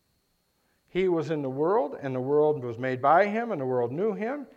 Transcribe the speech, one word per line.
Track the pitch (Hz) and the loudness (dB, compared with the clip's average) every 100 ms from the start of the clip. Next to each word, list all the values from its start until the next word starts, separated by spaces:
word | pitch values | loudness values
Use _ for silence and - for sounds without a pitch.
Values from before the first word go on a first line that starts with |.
| _ _ _ _ _ _ _ _ _ | _ _ _ _ _ _ _ _ _
He | 175 190 | -2 0
was | 170 143 | 0 0
in | 156 | -4
the | 135 | -4
world, | 131 160 214 285 269 | -2 0 0 -2 -6
and | 139 | -6
the | 127 | -4
world | 131 147 151 139 | 0 4 4 2
was | 123 113 | -4 -6
made | 127 127 | -4 0
by | 139 165 208 | 4 6 4
him, | 220 233 | 0 -4
and | 175 | -4
the | |
world | 131 127 120 | -2 0 -2
knew | 139 220 | -2 -4
him. | 190 220 294 262 | -2 -6 -8 -12